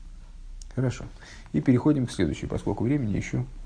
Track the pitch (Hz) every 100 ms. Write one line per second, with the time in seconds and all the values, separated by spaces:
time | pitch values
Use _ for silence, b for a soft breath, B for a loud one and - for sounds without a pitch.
0 | - - - - - - - - 127 -
1 | - - B B B - 147 123 151 147
2 | 120 - 82 - - 92 - 104 107 147
3 | 110 87 - 127 127 -